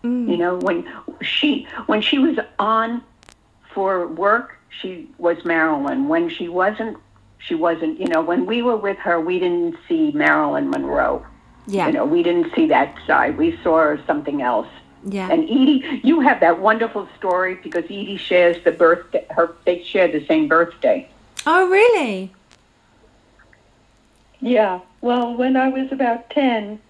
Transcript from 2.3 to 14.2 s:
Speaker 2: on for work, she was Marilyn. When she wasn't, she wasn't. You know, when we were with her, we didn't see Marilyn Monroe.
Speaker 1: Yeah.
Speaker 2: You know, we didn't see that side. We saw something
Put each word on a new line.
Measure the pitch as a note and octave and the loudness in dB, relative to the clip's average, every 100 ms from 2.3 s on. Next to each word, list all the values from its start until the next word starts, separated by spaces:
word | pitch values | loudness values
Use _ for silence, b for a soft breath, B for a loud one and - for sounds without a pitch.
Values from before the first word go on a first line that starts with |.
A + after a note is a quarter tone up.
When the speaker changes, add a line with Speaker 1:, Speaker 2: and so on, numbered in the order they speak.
| B3 - - | 2 -6 -4
Speaker 2:
on | G#3 A3 A3+ A#3+ - _ - - _ _ _ | 0 2 0 -4 -10 _ -20 -20 _ _ _
for | - F#3+ F#3 E3+ | -4 -2 -2 -4
work, | D#3+ G3 A3+ C4+ - _ | -2 2 2 -2 -20 _
she | - F#3+ F3+ - - | -14 -12 -12 -16 -2
was | E3+ E3+ | -2 0
Marilyn. | F3 E3 D#3+ D3+ C#3 C3+ C#3 | -2 0 2 0 -2 -2 0
When | E3 E3+ | 0 0
she | D#3+ E3+ | -4 -6
wasn't, | F3+ F#3 G#3+ A3 - _ _ _ _ | 0 0 -2 -8 -8 _ _ _ _
she | - E3 | -6 -2
wasn't. | E3+ E3 D#3+ D#3+ | 0 0 -4 -4
You | F#3 | -2
know, | D#3+ | 0
when | D#3+ F3 F3+ | 0 -2 0
we | A#3 | -2
were | A#3+ A3 | 0 0
with | G3+ G3 | -2 -4
her, | G3 E3+ | -2 -2
we | D#3+ F3+ | 0 -2
didn't | F3 F3 E3+ E3 - | 0 0 -2 -6 -4
see | D#3+ D3+ | 0 0
Marilyn | D3 D3+ D3+ D3+ C#3+ C#3 | 2 2 2 0 -2 -2
Monroe. | - C#3 C#3+ B2 C#3 - - _ - - | -4 -2 -2 -2 -4 -8 -20 _ -20 -6
Speaker 1:
Yeah. | G3 D3+ | -2 0
Speaker 2:
You | |
know, | - C#3 | 0 0
we | E3+ | 0
didn't | F3 F3 E3 - | 2 0 0 0
see | D#3+ | 2
that | C#3 C#3 - - | 2 0 -4 0
side. | C#3+ B2 - | 0 0 0
We | D#3+ E3 | -2 0
saw | - D#3+ D3+ D3 - | 0 2 2 0 -4
something | D3 | -4